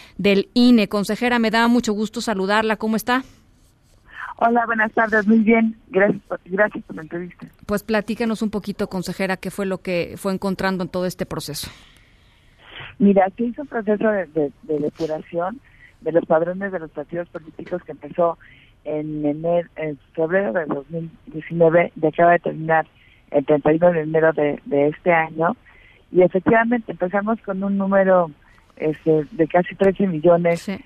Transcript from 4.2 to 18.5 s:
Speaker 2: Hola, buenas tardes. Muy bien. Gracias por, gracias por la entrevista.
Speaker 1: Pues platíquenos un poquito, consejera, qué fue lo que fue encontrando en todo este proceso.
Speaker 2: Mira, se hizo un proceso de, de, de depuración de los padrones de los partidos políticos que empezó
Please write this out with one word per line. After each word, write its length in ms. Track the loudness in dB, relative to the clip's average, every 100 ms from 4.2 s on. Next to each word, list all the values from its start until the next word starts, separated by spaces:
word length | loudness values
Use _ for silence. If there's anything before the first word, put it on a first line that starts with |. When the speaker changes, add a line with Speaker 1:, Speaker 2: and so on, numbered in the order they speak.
| -16 -2
Speaker 2:
Hola, 280 | 0 2 0
buenas 280 | -2 -2
tardes. 340 | 0 0 2 4
Muy 120 | 4
bien. 360 | 6 4 2 -2 _
Gracias 320 | 2 2 0 -6
por, 140 | -10 -6
gracias 400 | 0 0 -2 -12
por 100 | -14
la 60 |
entrevista. 460 | -10 -10 -10 -14 -20 _ -6
Speaker 1:
Pues 180 | -6
platíquenos 580 | -2 -4 -2 -4 -4 -2
un 80 | -4
poquito, 380 | -4 -8 -6 -6
consejera, 480 | -6 -8 -6 -4 -4
qué 160 | -8
fue 140 | -6 -6
lo 160 | -6
que 320 | -4 -4 -4 -6
fue 160 | -4
encontrando 540 | -4 -4 -4 -2 -2 -4
en 40 |
todo 160 | -4 -4
este 200 | -6 -8
proceso. 440 | -8 -10 -10 -12 -16 -20 _ _ _ _ _ _ _ -20 -20 -20 2
Speaker 2:
Mira, 300 | 4 6 2 0
se 100 | -6
hizo 180 | -6
un 40 | -8
proceso 420 | -6 -2 0 0
de, 180 | -2 -2
de, 240 | -2 -4 -6
de 180 | -6 -4
depuración 800 | -4 -4 -6 -6 -8 -6 -6 -8 -18 _ -20 _
de 100 | -2
los 120 | 0 2
padrones 460 | 0 0 -4 -6
de 60 | -8
los 140 | -10
partidos 360 | -12 -10 -10 -10
políticos 520 | -14 -16 -18 -10 -10
que 100 | -10
empezó 440 | -16 -10 -2 0 -2 -12